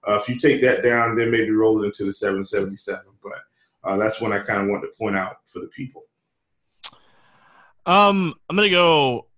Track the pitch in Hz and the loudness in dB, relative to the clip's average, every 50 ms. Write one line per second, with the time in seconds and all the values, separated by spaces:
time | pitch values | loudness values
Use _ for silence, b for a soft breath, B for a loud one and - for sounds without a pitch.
0 | - 101 104 101 - - 123 120 - 147 131 131 127 127 - - - 123 120 120 | 0 0 -2 -2 0 -4 -6 2 4 2 4 4 4 2 2 2 2 2 2 2
1 | 117 117 113 113 117 117 117 117 110 104 107 107 110 110 110 107 104 101 104 - | 0 0 0 0 0 0 0 0 0 0 2 2 4 4 2 2 0 -2 -4 -4
2 | 101 98 98 - 104 101 98 95 98 - - 101 98 95 98 98 - - 98 - | -6 -6 -6 -4 -2 -2 -2 -2 -4 -4 -4 -4 -4 -4 -8 -12 -10 -10 -10 -10
3 | - _ _ _ _ 95 76 - - _ _ _ _ _ _ _ - 95 98 98 | -12 _ _ _ _ -16 -16 -16 -18 _ _ _ _ _ _ _ -6 -4 -2 0
4 | 107 110 - - 117 113 104 101 - - 107 101 98 101 101 - - - - _ | -2 -2 -2 -4 -4 -4 -4 -4 -4 -4 -4 -2 -2 -2 -2 -4 -6 -12 -10 _
5 | 110 107 98 98 92 92 - _ _ - - 90 90 - _ - 143 123 _ - | -6 -4 -2 -4 -4 -6 -10 _ _ -18 -16 -16 -16 -14 _ -14 -14 -14 _ -20
6 | - _ _ _ _ _ _ _ _ _ _ _ _ _ _ _ - - b b | -20 _ _ _ _ _ _ _ _ _ _ _ _ _ _ _ -16 -16 b b
7 | b b b b b b b b b b b b b b b _ _ 165 175 196 | b b b b b b b b b b b b b b b _ _ 2 4 6
8 | 208 202 196 196 185 165 - _ _ _ 165 196 214 208 185 175 175 170 160 151 | 6 6 4 2 -2 -2 -6 _ _ _ -2 0 2 2 4 4 4 6 4 4
9 | 139 131 123 113 - _ _ | 4 2 0 -4 -8 _ _